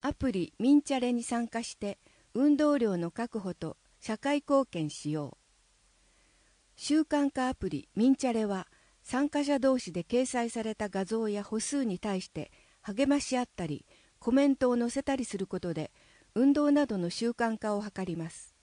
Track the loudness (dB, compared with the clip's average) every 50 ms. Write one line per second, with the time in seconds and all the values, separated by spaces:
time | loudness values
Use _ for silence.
0 | -4 -6 -4 _ -2 -2 0 0 -4 -4 _ _ 4 6 6 6 6 4 -2 -2
1 | 0 0 -2 -2 -2 -4 -4 -4 -4 -4 -6 -8 -8 -8 -10 _ -8 -8 -8 _
2 | _ _ _ _ _ _ _ 2 4 4 6 6 6 4 4 4 2 2 2 0
3 | -2 -4 -4 -6 -8 -6 -6 -6 -6 -6 -8 _ -8 -10 -10 _ _ _ _ _
4 | -8 -8 -8 -4 -2 -2 -2 -2 0 2 4 4 4 _ -2 -4 -4 -4 -6 -6
5 | -6 -4 -4 -4 -6 -8 -12 _ _ _ _ _ _ _ _ _ _ _ _ _
6 | _ _ _ _ _ _ _ _ _ _ _ _ _ _ _ -12 -2 2 2 2
7 | 2 _ 2 0 0 0 0 -2 -2 -2 -4 _ -6 -6 -6 -6 -10 _ _ 2
8 | 4 4 4 4 2 -2 0 0 -2 -2 -2 -4 -6 _ _ _ _ _ _ _
9 | _ -6 -2 -2 -2 0 0 -2 0 0 0 2 4 2 2 2 -2 -4 -6 -8
10 | -6 _ 0 0 0 0 -2 -4 -4 -2 -4 -4 -6 -6 -4 _ -6 -4 -2 -4
11 | -4 -2 -2 -2 -2 -2 -4 -4 -6 -4 -6 -6 -4 -2 -2 -2 -2 -2 -4 -4
12 | -4 -4 -4 -4 -6 -8 _ -12 -12 -12 _ _ _ _ _ _ _ -10 0 0
13 | 2 2 2 0 0 -2 -2 -2 -2 -4 _ -8 -6 -6 -6 -8 -10 _ _ _
14 | _ _ _ _ -2 2 4 4 6 4 4 4 2 2 2 2 0 -2 -2 -4
15 | -2 -2 -2 -2 -4 -6 -6 -6 -6 -6 -6 -6 -6 -4 -4 -4 -6 -8 _ _
16 | _ _ _ _ _ _ _ 4 4 4 6 4 4 4 4 4 2 2 0 -2
17 | -2 -4 -4 -2 -2 -2 -2 0 -2 -2 -2 -4 -4 -2 -2 -2 -4 -6 _ -8
18 | -6 -6 -6 -6 -6 -8 -10 -14 -20 -20 _ _